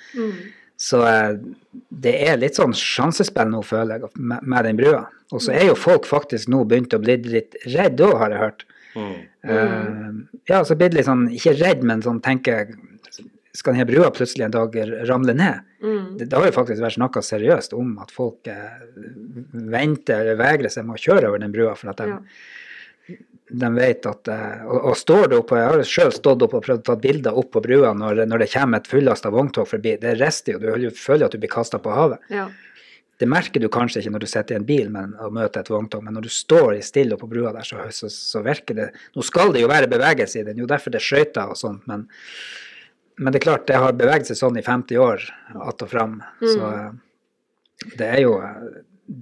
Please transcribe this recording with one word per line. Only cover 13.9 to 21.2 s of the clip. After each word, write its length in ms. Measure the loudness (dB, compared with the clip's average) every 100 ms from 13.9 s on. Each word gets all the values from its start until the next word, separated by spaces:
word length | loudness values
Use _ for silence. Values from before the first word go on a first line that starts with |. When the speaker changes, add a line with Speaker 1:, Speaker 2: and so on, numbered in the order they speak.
| 4 4
Speaker 2:
plutselig 340 | 2 -4 -2 -2
en 40 |
dag 240 | -2 -2
r-, 320 | -4 -6 -6 -2
ramle 280 | 0 2
ned? 260 | 2 2 0 -10 -10
Speaker 1:
Mm. 340 | -4 -4 -6 -10
Speaker 2:
Det, 100 | -2
det 80 | 2
har 80 | 2
jo 60 |
faktisk 280 | 2 -2 -2
vært 160 | -4 -2
snakket 260 | -2 -2
seriøst 480 | -4 -2 2 2 0 -6
om 200 | -6 -8
at 120 | -12
folk, 360 | -6 -8 -6 -16
eh, 320 | -14 -16 -18 -20 -20 -20 -18 -18 -18 -14
venter 680 | -12 -6 -2 0 -2 0 0
eller 160 | 0 2
vegrer 340 | 2 2 0
seg 140 | -6 -10
med 100 | -6
å 60 |
kjøre 260 | 2 4